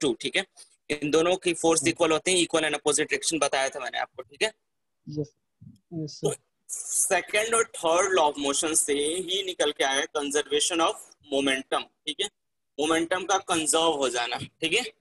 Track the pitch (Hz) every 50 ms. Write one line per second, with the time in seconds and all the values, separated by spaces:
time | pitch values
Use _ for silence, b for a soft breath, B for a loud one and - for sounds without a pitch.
0 | - 131 113 - - 135 - 180 196 - _ B B B B _ _ - 147 147
1 | 147 151 143 160 165 175 185 185 - 180 165 - - 165 165 156 143 170 160 -
2 | 170 160 160 156 - 180 185 180 165 - - 160 156 151 147 147 - 151 143 147
3 | 151 147 143 135 - - 170 151 143 139 - 135 135 135 - 147 127 120 117 120
4 | 123 - _ 127 127 - 143 - 196 220 - _ _ _ _ _ _ _ _ _
5 | _ 147 151 151 143 - _ _ _ _ _ _ - - - _ _ _ 175 160
6 | 156 143 - - - 151 - - _ _ _ _ _ - - - - - - -
7 | - - 190 175 175 - - 208 220 226 226 226 220 - - - - 160 165 175
8 | 196 196 190 175 156 147 139 143 143 139 139 - 165 156 156 160 - - 139 143
9 | 147 151 165 185 180 170 185 196 196 185 175 - 156 147 147 - 156 135 135 139
10 | 160 - - 151 143 143 139 147 143 - 143 151 147 - 180 165 165 185 - -
11 | - - _ _ _ - 139 139 139 139 135 131 131 - 160 139 - - _ _
12 | _ 151 151 - 202 208 - _ _ _ _ _ _ _ _ - 147 156 165 165
13 | 170 165 185 185 180 170 196 190 - - 180 165 156 147 - 165 165 165 156 139
14 | 139 123 117 123 120 120 120 143 - - - _ 165 160 170 233 262 440 - _